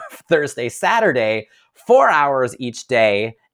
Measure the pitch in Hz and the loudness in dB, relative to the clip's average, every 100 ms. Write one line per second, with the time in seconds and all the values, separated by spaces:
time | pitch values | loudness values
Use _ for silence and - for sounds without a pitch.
0 | - - - 160 143 - 120 - 185 226 | -10 -12 -2 0 -2 -6 -8 -4 -2 0
1 | 208 127 110 110 - _ _ _ - 262 | 0 0 0 -2 -6 _ _ _ 2 4
2 | 233 156 143 135 123 - 123 - - 120 | 4 2 0 0 -2 -4 -10 -10 -2 2
3 | 110 101 113 - _ | 2 2 -4 -8 _